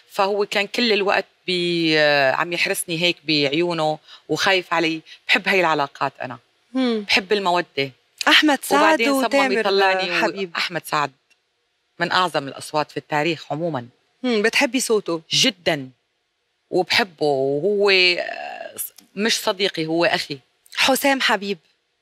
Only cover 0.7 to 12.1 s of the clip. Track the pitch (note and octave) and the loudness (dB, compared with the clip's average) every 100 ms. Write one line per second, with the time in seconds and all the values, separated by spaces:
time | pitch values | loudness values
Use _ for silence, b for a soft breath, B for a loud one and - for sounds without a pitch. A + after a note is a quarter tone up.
0.7 | - A#3+ G3+ G3 - - _ - F3+ F3 | 0 0 2 2 0 -2 _ -4 -2 0
1.7 | E3+ D#3+ D#3 D3 C#3+ C3+ - E3+ E3+ F3 | 0 2 4 4 4 2 2 -2 -2 -2
2.7 | G3 - E3 F3 - D#3 D3+ C#3 D3+ F3 | -4 -4 -2 -2 -2 -2 0 0 0 -2
3.7 | E3 D#3 D#3 B B B D#3 G3 F#3+ - | 0 -2 -4 B B B -2 2 2 0
4.7 | E3+ D#3+ D#3+ - B - A#3 F#3+ G3 E3 | -2 0 -4 -10 B -2 -2 2 2 2
5.7 | D3+ C#3 - C#3 - C3 B2 _ _ _ | 2 -2 -4 -6 -6 -12 -14 _ _ _
6.7 | C4 B3 A3 G3 B3+ F#3 G#3 F#3 F3 E3+ | -2 0 -2 0 -2 0 0 0 0 -2
7.7 | - C3+ - _ - D4 D4+ D4+ C4+ - | -4 -6 -8 _ -4 2 4 4 2 0
8.7 | C#4+ D#4+ D#4 C#4 C4+ A3+ C#4 C4 A#3 G#3 | 2 4 4 2 0 2 2 2 0 0
9.7 | G3 F#3+ F#3+ F3+ F3 A3 G3 F3+ - - | 2 2 2 -2 -2 -2 -4 -6 -6 -6
10.7 | D#3+ - D#3 C#3 _ _ _ _ _ _ | -6 -4 -4 -4 _ _ _ _ _ _
11.7 | _ _ - F3 | _ _ -6 -2